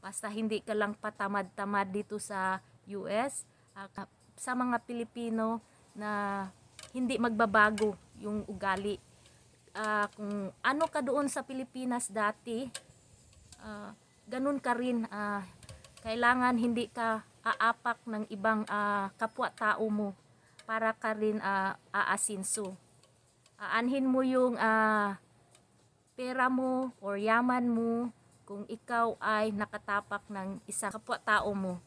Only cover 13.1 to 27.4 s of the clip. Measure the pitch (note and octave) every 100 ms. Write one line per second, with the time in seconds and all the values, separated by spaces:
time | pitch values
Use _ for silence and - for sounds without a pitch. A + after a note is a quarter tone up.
13.1 | - - - - - A3 G#3 G#3 G#3+ _
14.1 | _ - B3 C4+ C#4+ C4+ A#3+ B3+ A#3+ A3+
15.1 | G3+ G#3 G#3 F3+ - - - - - A3+
16.1 | A3+ A#3+ B3+ B3 B3 A#3+ A#3 A3+ - A3+
17.1 | A3 - - - - A3+ A#3 B3 A3+ -
18.1 | G#3+ G#3+ G#3 G#3 A3 G#3+ G#3 G#3 G3+ G3
19.1 | - A3 - A#3 - G#3+ G#3 A3 G#3 G#3
20.1 | F#3+ _ - _ _ - A3+ A3 A3 A3+
21.1 | G#3+ G#3+ G#3+ F#3+ G3 F#3+ - - G3 -
22.1 | G3+ - G3+ F#3+ - G3 F#3 _ _ _
23.1 | _ _ _ _ _ G#3 G#3 A#3+ C4+ C4
24.1 | B3+ C4 B3+ B3+ A#3+ A3 A3 A3 G#3+ G3+
25.1 | G3 _ _ _ - _ _ _ _ _
26.1 | - B3+ B3+ B3+ C4 C4 B3+ C4 - G3
27.1 | G3+ G#3+ A3+